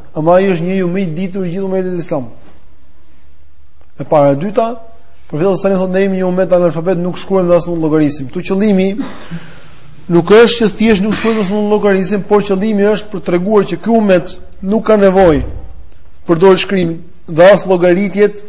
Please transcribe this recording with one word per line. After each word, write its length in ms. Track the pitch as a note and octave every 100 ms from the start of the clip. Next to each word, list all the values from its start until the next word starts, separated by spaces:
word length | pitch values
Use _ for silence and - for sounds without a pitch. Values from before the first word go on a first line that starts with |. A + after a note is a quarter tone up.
| - D#3+
ama 220 | D#3 F3+
ai 100 | G3
është 140 | F3 F3
njeriu 180 | F#3+ F3+
më 140 | F#3
i 40 | F#3 D#3
ditur 280 | F#3+ G3 F3+
i 60 |
gjithë 160 | F3+ G3
ummetit 320 | F#3+ F#3 F3+
islam. 300 | D3 D3+ A#2 - - - - - - - - - - - - - - - - -
E 80 | C#3+
para, 240 | D#3 C#3+
e 80 | C#3
dyta, 300 | G3 G#3+ A3+ B3 - - - - -
profeti 160 | D3
sallallahu 160 | F#3+ F3+
alajhi 80 | G3
wasallam 140 | F#3+
thotë, 100 | F#3
"Ne 80 | F#3
jemi 160 | G3 F#3+
një 100 | F#3
ummet 220 | F3+ F#3+
analfabet, 440 | F3+ F3 E3 E3 F3
nuk 200 | F3+ -
shkruajmë 320 | - F#3+ F3
dhe 60 | F3
as 120 | E3+
nuk 120 | E3+
llogarisim." 460 | D#3 D#3 D3 C#3+ C3
Ktu 100 | F3+
qëllimi 500 | E3 G3 G#3+ F#3+ F#3+ G#3+ - - - E3+ - - - - - - -
nuk 240 | E3+ E3+
është 260 | G#3+ A#3 A#3
që 60 | A3 -
thjesht 260 | A3 G3+
nuk 100 | G#3+
shkruajmë 280 | F#3+ A3 A3
as 80 | F#3
nuk 220 | G#3 G#3
llogarisim, 520 | G#3 G3+ F#3+ F3+ G#3
por 180 | - G#3
qëllimi 420 | G3+ F#3+ A3 G3+ G3+
është 160 | G#3 -
për 80 | F#3+ E3+
treguar 360 | F3 F#3+ G#3+ F#3+
që 120 | E3+
ky 60 | G#3+
ummet 480 | A3+ G#3 F3+ - - - -
nuk 240 | F#3+ A3 A3
ka 100 | G#3+
nevojë 480 | G3 F#3 F3+ C#3+ - - - - - - - - -
për 80 | E3
dorë 240 | F#3+ F#3
shkrim 280 | G3 G3 E3+ E3 - - -
dhe 180 | D#3+ F#3
as 160 | F#3+ F#3
llogaritjet 760 | F#3 F3+ F3 G3+ F#3+ G#3 G3+